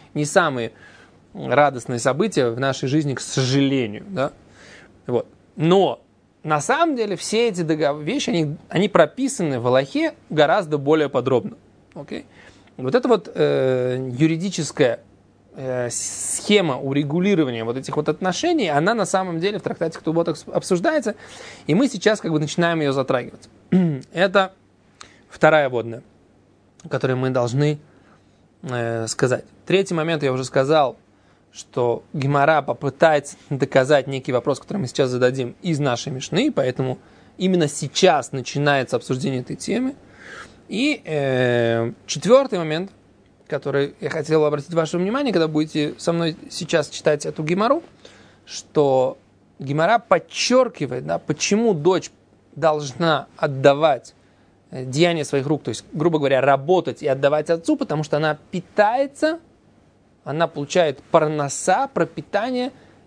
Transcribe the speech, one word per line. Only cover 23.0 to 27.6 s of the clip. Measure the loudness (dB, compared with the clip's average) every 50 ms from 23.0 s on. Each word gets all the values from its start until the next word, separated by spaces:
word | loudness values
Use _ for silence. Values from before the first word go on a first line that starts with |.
| 0 0 0 -2 -2 -6 -12 -20 -20 -20 _ _ _ 0
<clears throat> | 2 2 2 2 0 -2 -8 -8 -4
Это | 0 0 2 2 2 0 0 -4 _ _ _ _ _ _ _ _ -20 -20 -20 -20 _ _ _
вторая | -2 2 4 6 6 6 4 2
вводная, | 0 -2 -4 -4 -8 -12 -14 _ _ _ _ _ _ _ _ _ _ _ _ _ _ _ -12 -6
которую | -4 -2 0 0 0 0
мы | 0 0
должны, | 0 0 0 0 2 2